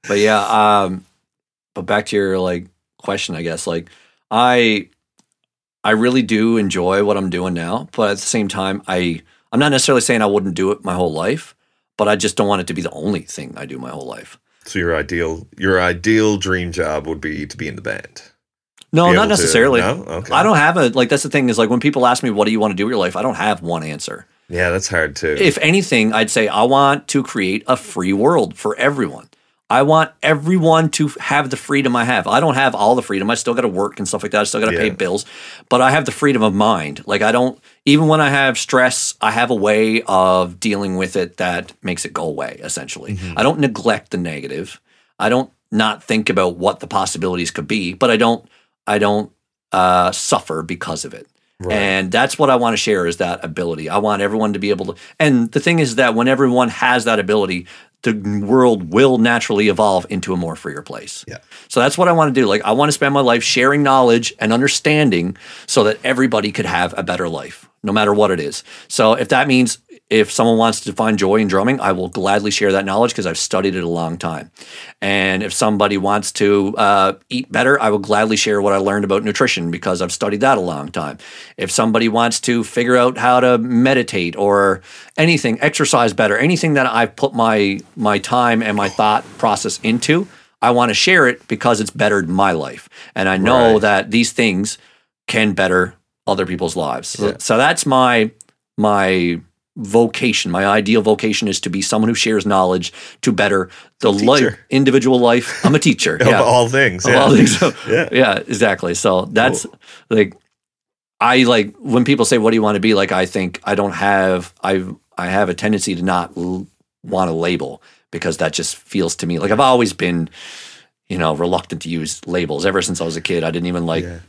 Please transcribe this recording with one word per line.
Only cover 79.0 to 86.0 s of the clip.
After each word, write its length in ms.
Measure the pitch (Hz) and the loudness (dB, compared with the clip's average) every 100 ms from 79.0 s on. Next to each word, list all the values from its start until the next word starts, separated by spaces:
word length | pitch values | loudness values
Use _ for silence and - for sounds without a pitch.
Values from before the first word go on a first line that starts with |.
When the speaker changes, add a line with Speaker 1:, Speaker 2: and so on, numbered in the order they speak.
Speaker 1:
about 220 | 101 98 107 | 0 0 -2
nutrition 440 | 98 131 - 85 | -2 -2 -2 -4
because 320 | 85 - 90 | -4 -4 -4
I've 120 | 90 | -4
studied 260 | - 104 104 | -4 -4 0
that 180 | 110 120 | 2 2
a 40 | |
long 260 | 90 73 73 | -2 -6 -8
time. 260 | 87 73 - - - - - | -8 -8 -10 -20 -20 -20 -10
If 140 | 92 | -4
somebody 360 | - 113 110 113 | 0 0 2 0
wants 320 | 113 117 117 | 0 0 -2
to 220 | - 117 | -2 -2
figure 320 | 110 - 120 123 | -2 -2 2 4
out 220 | 123 127 | 2 2
how 240 | 120 123 | 2 4
to 160 | 123 120 | 4 2
meditate 800 | 120 117 131 127 120 101 85 82 | 2 2 4 2 0 -4 -4 -2
or 420 | 101 101 98 92 - - - - | 2 4 2 0 -6 -20 -12 0
anything, 400 | 160 160 123 107 | 2 2 0 0
exercise 520 | 151 - 143 131 | -2 0 0 2